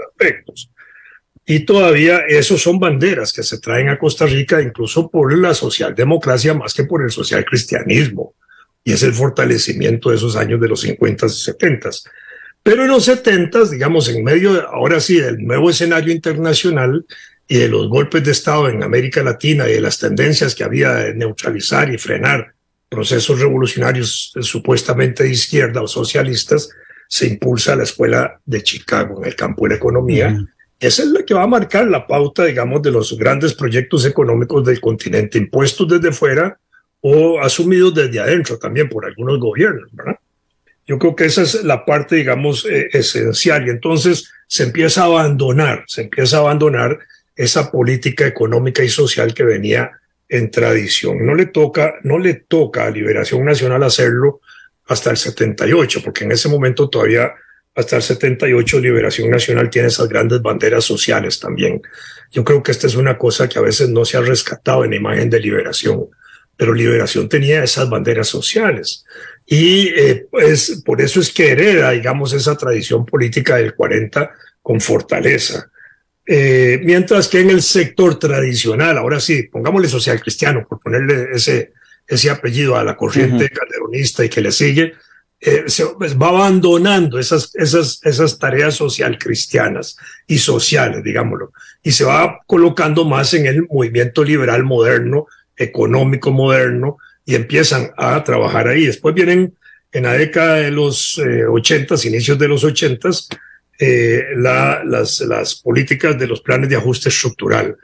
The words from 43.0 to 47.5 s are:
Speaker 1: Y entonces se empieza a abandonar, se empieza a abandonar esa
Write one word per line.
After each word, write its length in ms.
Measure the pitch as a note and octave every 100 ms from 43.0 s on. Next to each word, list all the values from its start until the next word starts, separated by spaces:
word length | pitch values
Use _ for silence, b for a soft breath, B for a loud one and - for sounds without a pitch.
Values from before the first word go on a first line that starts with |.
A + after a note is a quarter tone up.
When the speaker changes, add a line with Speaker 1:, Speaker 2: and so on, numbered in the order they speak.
| A#2+ - A2+ G#2+ E3+ D3+ B2
Speaker 1:
Y 20 |
entonces 640 | A#2 E3 D#3+ E3+ E3+ B B B
se 160 | -
empieza 380 | B2 A#2+ D#3+ F#3
a 40 | F3
abandonar, 800 | E3 D3+ C#3 C3+ B2+ D3 A2+ -
se 180 | -
empieza 340 | G#2+ - B2+ D3+
a 20 |
abandonar 580 | D3 D3 D3+ B2+ A#2+ D3+ b b b -
esa 340 | B2